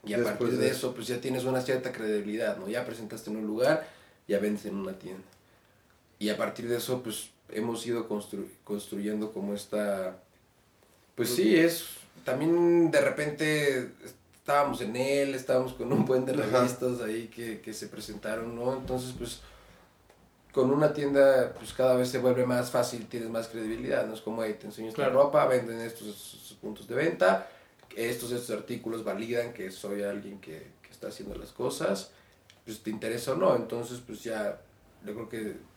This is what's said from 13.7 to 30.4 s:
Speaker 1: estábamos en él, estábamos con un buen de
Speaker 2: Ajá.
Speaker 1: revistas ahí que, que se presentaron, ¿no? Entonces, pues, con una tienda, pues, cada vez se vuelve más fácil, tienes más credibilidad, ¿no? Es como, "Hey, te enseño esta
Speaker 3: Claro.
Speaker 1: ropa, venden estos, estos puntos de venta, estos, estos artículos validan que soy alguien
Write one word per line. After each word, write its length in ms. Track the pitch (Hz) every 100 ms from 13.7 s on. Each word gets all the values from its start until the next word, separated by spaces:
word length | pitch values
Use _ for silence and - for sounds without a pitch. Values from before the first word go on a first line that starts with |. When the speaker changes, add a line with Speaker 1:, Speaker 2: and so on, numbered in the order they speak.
| 131 123 - - - _ -
Speaker 1:
estábamos 440 | - 143 143 123
en 120 | 107 120
él, 380 | 135 143 139
estábamos 400 | 131 - 127 127
con 180 | - 120
un 120 | - -
buen 180 | 127
de 80 | 131
Speaker 2:
Ajá. 280 | 139 107 123
Speaker 1:
revistas 400 | 123 - 127 123
ahí 240 | 110 113 113
que, 340 | - 117 107
que 140 | -
se 140 | 107 104
presentaron, 680 | - 104 104 107 113 117 117
¿no? 160 | 123
Entonces, 400 | 131 127 127 127 123
pues, 220 | 117 - - - - - - _ _ _ _ _ _
con 180 | - 127
una 220 | 143 151
tienda, 580 | 147 143 139 139 131 120 -
pues, 140 | 107
cada 220 | - 131 127
vez 120 | 127
se 100 | 127
vuelve 280 | 123 123 123
más 240 | 123 123
fácil, 360 | 123 123 120 104
tienes 220 | 120 113
más 180 | 113 113
credibilidad, 580 | 113 110 113 127 135 110
¿no? 80 |
Es 60 | 110
como, 220 | - 113
"Hey, 120 | 110 104
te 80 | 104
enseño 200 | 104 110
esta 140 | 110
Speaker 3:
Claro. 220 | 135 127
Speaker 1:
ropa, 200 | 143 147 139
venden 340 | 127 117 113
estos, 540 | 117 - 107 104 - -
estos 160 | - -
puntos 260 | 107 107 -
de 60 |
venta, 540 | 120 165 175 185 196 - - - _ - -
estos, 340 | 117 120 117
estos 180 | 120 - 107
artículos 480 | - 120 113 113
validan 480 | 107 98 113 120 120
que 180 | - 95
soy 320 | - 101 101
alguien 380 | 101 101 101 98